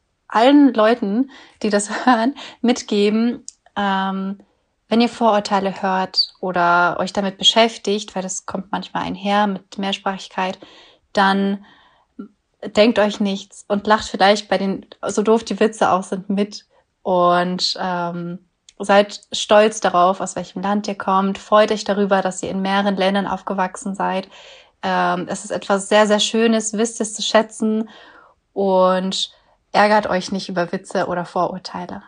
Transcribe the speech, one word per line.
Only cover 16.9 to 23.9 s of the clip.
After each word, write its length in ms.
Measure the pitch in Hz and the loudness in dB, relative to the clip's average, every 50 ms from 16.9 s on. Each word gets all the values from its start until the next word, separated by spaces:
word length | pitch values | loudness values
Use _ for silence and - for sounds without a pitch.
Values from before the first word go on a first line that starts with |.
| _ _ - | _ _ -4
und, 760 | 202 185 180 175 175 175 175 175 180 180 185 - - - - | 0 2 2 4 4 4 2 0 0 -2 -4 -4 -4 -4 -4
ähm, 600 | 190 185 180 175 175 170 170 175 170 175 175 185 _ _ _ _ _ - _ - | -6 -6 -4 -4 -4 -6 -6 -8 -8 -8 -10 -12 _ _ _ _ _ -20 _ -10
seid 420 | 202 202 196 202 208 208 - - _ - | -2 2 4 4 4 2 -2 -18 _ -10
stolz 500 | - - - - 214 208 214 220 220 - | -8 -8 0 4 4 6 6 4 0 -2
darauf, 400 | - 185 180 175 175 185 190 - | -4 0 2 4 4 4 2 0
aus 140 | 185 185 - | -6 -8 -8
welchem 260 | 180 180 - - 185 | -10 -10 -10 -10 -6
Land 280 | 185 196 208 214 208 208 | -4 -2 -2 -2 -2 -6
ihr 80 | 202 | -8
kommt, 420 | - - 202 190 190 196 196 196 - | -6 -4 0 0 0 0 0 -4 -6
freut 320 | - - 208 214 214 214 | -4 2 4 4 4 4
euch 140 | 220 208 - | 0 -4 -2
darüber, 360 | - 196 208 202 190 196 190 | -4 -2 0 0 0 0 0
dass 220 | 185 185 180 - - | 0 -2 -6 -6 -8
ihr 80 | 170 | -6
in 120 | 185 190 190 | -6 -4 -4
mehreren 340 | 190 196 202 202 202 196 | -2 0 0 0 0 0
Ländern 320 | 185 185 190 196 202 190 - | 0 0 0 0 0 -2 -4
aufgewachsen 640 | 190 190 - - 196 196 185 185 - - - 196 | -6 -8 -6 -6 -4 -2 -4 -4 -4 -8 -10 -8